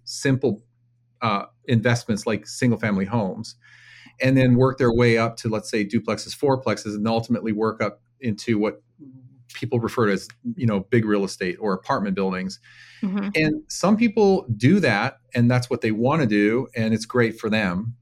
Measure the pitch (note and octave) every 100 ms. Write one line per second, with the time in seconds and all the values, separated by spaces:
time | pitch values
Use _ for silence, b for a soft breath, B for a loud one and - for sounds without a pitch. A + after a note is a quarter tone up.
0 | - - C#3+ C3+ B2+ G#2 - _ _ _
1 | _ _ A#2 G2+ - _ - A#2+ A#2+ A#2
2 | - G#2 - G#2 - - B2+ A2 A2+ G2
3 | G2 A#2 F#2+ F#2 A2 - b b b b
4 | b - C3 C3+ B2+ B2 C3 C3 B2 A#2
5 | A#2+ A2+ A#2 A#2 A#2+ A2 - A2+ G2+ A2+
6 | G#2 G#2 - - C#3+ C3 A#2+ G#2 A2 G#2
7 | A2 A#2 A#2 A#2 A2+ G#2+ A2 G#2+ G#2+ -
8 | _ _ B2 G2+ - A2 G#2 - _ _
9 | C#3+ - - _ - - A#2+ B2 A2+ -
10 | A2 F#2+ - - B2 A#2 A#2+ G2+ F#2 A#2+
11 | A2 G#2 G2 - F#2 F2 G#2+ F#2+ - C#3
12 | G2+ F#2+ F#2+ F#2 F#2+ - B B B B
13 | G3+ G3+ G3+ E3 D#3 D3+ - - F3+ G#3+
14 | A#3 A3+ G3+ F#3 - G#2+ B2 G3+ D3+ G2+
15 | A#2+ - _ B2 A#2+ B2 A#2+ A#2+ A2+ G#2+
16 | A#2+ D#3+ B2+ G#2 G#2 A#2 C3 A#2+ A2 A2
17 | - B2 A2+ G#2+ A2+ A2 G2+ F2+ A#2 -